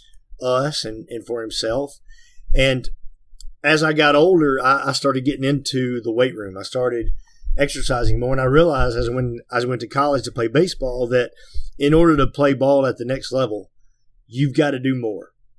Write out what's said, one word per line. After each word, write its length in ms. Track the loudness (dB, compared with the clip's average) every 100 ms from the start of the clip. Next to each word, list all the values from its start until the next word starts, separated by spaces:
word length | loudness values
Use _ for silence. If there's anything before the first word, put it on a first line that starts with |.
| _ -20 _ -8
us 420 | -2 0 -2 -4
and, 240 | -8 -12 -12
and 160 | -14 -8
for 160 | -8
himself. 580 | -8 -6 -4 -4 -6 -12 -20 -20 -20 -16 2 4
And 340 | 4 2 -2 -4 -8 -14 _ -16 -14 -4
as 200 | 0 2
I 100 | 2
got 220 | 2 4 4
older, 440 | 4 4 2 2
I, 280 | 2 0 0
I 20 |
started 320 | -2 -2 0 -2
getting 180 | -2
into 580 | -2 -2 -2 -4 -4 -4
the 100 | -4
weight 240 | 0 0 -2
room. 220 | -12 -12
I 60 |
started 440 | -8 -4 -2 -2 0 -2 -4 _ -2 0
exercising 600 | 0 -2 -2 0 2 2
more. 120 | 2
And 100 | 0
I 40 | 4
realized 520 | 4 4 4 0 0
as 120 | -2
when 300 | -2 -4 -6 -6
I 120 | -4 -2
went 160 | -4
to 60 | -4
college 360 | -2 0 0
to 80 | -2
play 160 | -4 0
baseball 600 | 2 2 -2 -6 -4 0
that 220 | 0 0 -6 -6 -4 -4 -2
in 160 | 4
order 220 | 6 6 4
to 100 | 2
play 260 | 2 0
ball 320 | 2 2 2 2
at 120 | -2
the 80 | -6
next 260 | -6 -4
level, 400 | -4 -2 -4 -12 _ _ _ _ _ _
you've 280 | -2 0 0
gotta 240 | 0 -2
do 160 | -4 -4
more. 300 | -6 -8 -14 _ _